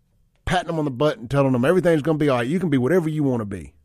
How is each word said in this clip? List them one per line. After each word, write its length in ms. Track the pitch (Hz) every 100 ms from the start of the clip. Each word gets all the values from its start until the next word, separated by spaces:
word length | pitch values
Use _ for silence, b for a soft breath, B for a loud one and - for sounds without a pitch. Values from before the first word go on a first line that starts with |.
| _ _ _ _ -
patting 220 | 180 170
them 100 | 160
on 80 | 147
the 40 |
butt 280 | 120 151 107
and 120 | 117
telling 220 | 139 135
them 140 | 127 135
everything's 340 | 185 170 160
gonna 160 | 160 151
be 140 | 147
all 80 | 123
right. 80 | 120
You 120 | 180
can 120 | 180
be 80 | 139
whatever 320 | 127 180 160
you 120 | 151
wanna 220 | 139 120
be. 300 | 104 98 71 _